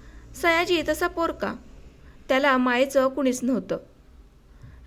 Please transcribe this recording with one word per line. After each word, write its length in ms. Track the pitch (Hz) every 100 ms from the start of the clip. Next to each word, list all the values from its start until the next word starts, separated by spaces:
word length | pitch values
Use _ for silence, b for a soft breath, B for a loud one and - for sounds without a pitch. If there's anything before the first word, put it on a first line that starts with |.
| B B B -
सयाजी 460 | 339 330 359 339 302
तसा 180 | 302 349
पोरका, 480 | 339 330 - 202 220 - - - b b b -
त्याला 280 | 262 285 262
मायेचं 520 | 254 247 269 269 262
कुणीच 300 | 269 262 254
नव्हतं. 340 | 240 226 - - - - - - - - - b b b